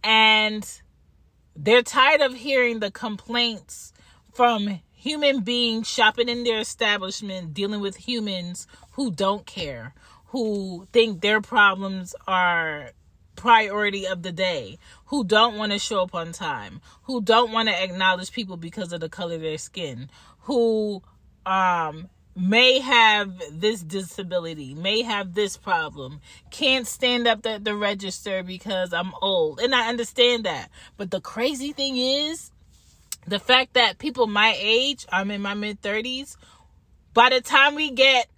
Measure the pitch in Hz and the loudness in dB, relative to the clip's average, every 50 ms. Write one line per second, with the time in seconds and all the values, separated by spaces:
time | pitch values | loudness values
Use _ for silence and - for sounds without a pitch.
0 | - 214 220 220 220 220 214 214 214 214 214 214 202 - - - _ _ _ _ | 2 4 4 6 6 6 6 4 2 0 -4 -6 -10 -12 -16 -20 _ _ _ _
1 | _ _ _ _ _ _ _ _ _ _ _ - 147 - 226 247 233 - - 285 | _ _ _ _ _ _ _ _ _ _ _ -6 2 6 6 6 4 4 2 4
2 | 254 277 311 294 294 262 254 247 233 285 269 262 247 240 233 226 208 202 202 - | 4 6 6 4 4 2 0 -4 -4 0 2 2 2 2 0 -2 -4 -6 -6 -6
3 | - 226 214 196 - - 233 240 240 233 226 185 - _ - - - - _ _ | -8 -8 -8 -8 -10 -4 -2 0 0 0 -2 -8 -14 _ -20 -20 -20 -20 _ _
4 | _ _ _ _ _ _ _ - 247 240 233 214 202 202 196 170 _ _ _ _ | _ _ _ _ _ _ _ 4 4 4 4 2 -2 -4 -6 -8 _ _ _ _
5 | - 262 302 302 285 285 269 269 190 202 240 240 240 233 226 226 220 - - - | -8 -6 -4 2 2 2 2 2 -2 -2 -2 0 0 0 -2 -2 -4 -4 0 4
6 | 226 220 - - 240 240 240 240 240 240 226 214 220 - - _ 226 214 208 202 | 4 4 4 2 -2 -2 0 -2 -2 -2 -2 -2 -4 -6 -6 _ 0 0 0 0
7 | 190 185 196 - 214 196 190 185 180 165 147 196 196 202 214 208 202 196 190 - | -2 -8 -10 -10 -10 -10 -10 -10 -10 -10 -6 -4 -4 -4 -4 -4 -6 -6 -8 -8
8 | - - 247 233 214 208 190 185 175 175 180 - - _ - - - _ _ - | -8 -6 -4 -4 -4 -4 -6 -6 -8 -10 -12 -12 -14 _ -20 -20 -20 _ _ -6
9 | 277 240 175 139 196 196 202 208 - - - 196 175 143 131 117 113 131 - - | -4 -4 -2 -2 0 0 0 -2 -6 -14 -12 -10 -10 -8 -10 -10 -12 -16 -16 -20
10 | - - - _ _ _ - 262 233 220 208 202 196 190 180 170 190 _ - 240 | -20 -20 -20 _ _ _ -6 -4 -2 -2 -2 -4 -4 -6 -10 -12 -14 _ 4 4
11 | 226 226 202 165 202 202 214 214 208 - 240 226 214 202 190 190 196 196 190 190 | 4 4 2 -2 0 2 2 2 0 0 4 6 6 6 4 2 -4 -6 -6 -8
12 | 180 180 - - - - 190 185 180 175 175 170 165 160 151 147 139 117 - _ | -10 -10 -14 -14 -4 -2 0 2 2 2 2 0 -2 -2 -6 -8 -12 -14 -18 _
13 | _ _ _ _ _ _ _ - - 233 233 226 220 202 202 208 208 208 202 196 | _ _ _ _ _ _ _ -4 4 6 6 6 6 2 -2 0 0 0 -2 -4
14 | 196 185 190 180 170 185 175 160 190 185 175 143 117 95 - - _ - - - | -6 -6 -8 -6 -8 -10 -4 -2 -2 0 0 -4 -6 -10 -16 -20 _ -20 -20 -20
15 | _ _ - 285 233 180 214 214 226 240 214 208 214 208 202 202 - - 226 196 | _ _ -4 -4 0 2 4 4 4 4 2 -2 -4 -2 -2 -2 -4 -2 0 -2
16 | 185 180 - 175 165 165 165 - 190 160 139 120 104 95 - - _ - - _ | -2 -2 -2 -8 -8 -8 -10 -8 -6 -6 -6 -6 -8 -12 -16 -18 _ -20 -20 _
17 | _ - 262 247 208 180 220 233 247 226 220 226 226 220 196 175 190 185 175 185 | _ -6 -6 -4 2 4 6 6 6 4 2 0 0 0 0 0 -2 -4 -2 2
18 | 190 190 185 180 185 - - 247 220 185 185 170 165 170 165 214 185 170 175 170 | 2 2 2 2 -2 -8 -8 -8 -8 -8 -10 -10 -12 -10 -8 -8 -8 -6 -6 -8
19 | 165 160 - - 180 170 170 160 160 160 156 151 - - _ 190 175 143 127 117 | -8 -8 -8 -8 -6 -6 -6 -4 -4 -6 -6 -6 -10 -12 _ -10 -8 -8 -8 -10
20 | 127 139 _ - - - - _ _ - 285 240 233 226 220 220 214 208 208 190 | -14 -14 _ -20 -20 -20 -20 _ _ -2 0 2 2 2 2 0 0 -2 -4 -8
21 | _ _ _ _ _ _ _ _ _ 180 190 190 190 185 180 170 160 156 151 160 | _ _ _ _ _ _ _ _ _ -2 0 2 2 2 2 0 -2 -4 -6 -10
22 | 170 185 _ _ _ _ _ 185 185 185 214 233 254 254 262 262 262 254 269 240 | -14 -18 _ _ _ _ _ -4 0 2 4 6 6 6 4 4 2 2 4 6
23 | 226 220 214 208 202 196 180 185 - - 151 160 185 214 226 208 175 156 175 196 | 6 6 6 4 0 -4 -8 -12 -14 -12 -10 -2 -2 -2 -2 -2 -8 -8 -6 -8
24 | 185 165 - - 196 175 180 175 165 165 160 151 143 131 139 156 170 190 214 226 | -8 -8 -10 -12 -10 -4 -4 -4 -4 -4 -10 -10 -12 -12 -12 -6 -4 -2 -2 -2
25 | 220 226 220 202 196 185 170 202 208 196 - - _ 208 185 170 160 151 - 147 | -2 -2 -4 -4 -6 -4 -2 -2 -2 -2 -4 -10 _ -2 -2 -2 -2 -4 -8 -12
26 | 135 127 147 147 - - - - _ - - - - 269 262 262 240 - - - | -14 -14 -14 -16 -20 -20 -20 -20 _ -20 -8 -2 0 0 0 0 -2 -6 -6 -2
27 | - 247 247 240 240 233 220 214 - 226 220 208 208 214 208 208 208 202 202 196 | 0 0 0 2 2 2 0 0 -2 -6 -6 -4 -4 -4 -4 -2 -2 -2 -2 -4
28 | 196 190 185 - - 208 190 185 180 185 185 180 - 214 196 185 185 175 175 170 | -6 -10 -10 -8 -8 -6 -6 -6 -6 -8 -12 -12 -8 -6 -4 -4 -4 -2 -4 -4
29 | 175 185 175 - - 196 190 180 160 156 147 143 226 247 269 247 233 226 233 240 | -4 -6 -6 -4 -4 0 0 2 0 0 -2 -2 -2 2 2 2 2 0 -2 -4
30 | 233 - - - 240 240 247 233 220 185 160 135 - - _ - - - _ - | -6 -6 2 4 4 4 4 2 -2 -4 -4 -4 -8 -12 _ -20 -20 -20 _ -12
31 | 202 180 190 190 - - - 220 233 277 302 247 262 294 294 - 277 277 269 247 | -8 -6 -6 -6 -8 -8 -6 -4 -2 -2 -2 -4 -8 -10 -6 -6 -6 -4 -2 -2
32 | 254 254 269 285 294 302 320 320 - - _ _ _ _ _ _ _ _ _ _ | -2 0 0 -2 -2 -4 -6 -10 -12 -20 _ _ _ _ _ _ _ _ _ _
33 | _ _ - _ _ - 202 196 - - 254 254 262 - _ 254 240 220 - _ | _ _ -16 _ _ -6 -6 -6 2 4 4 4 4 2 _ 2 2 2 0 _
34 | - 311 247 262 240 226 208 208 214 226 208 170 196 208 226 240 262 285 285 - | -8 -8 0 0 0 0 2 2 4 4 2 0 0 2 2 2 2 0 -4 -6
35 | - - 180 185 196 202 208 196 202 196 202 208 208 208 208 202 - 202 208 214 | -8 -4 -2 -2 -2 -2 -4 -4 -4 -4 -4 -4 -6 -8 -8 -8 -6 -4 -4 -4
36 | 226 254 254 262 277 - - _ - _ - _ _ _ _ _ _ _ _ _ | -4 -6 -8 -8 -10 -14 -18 _ -20 _ -20 _ _ _ _ _ _ _ _ _
37 | _ _ - 233 233 254 254 254 247 - - 277 277 294 294 294 311 302 262 233 | _ _ 4 6 6 6 6 2 0 4 6 6 6 6 6 2 -4 -4 2 4
38 | 262 269 269 247 233 _ _ | 6 6 6 4 2 _ _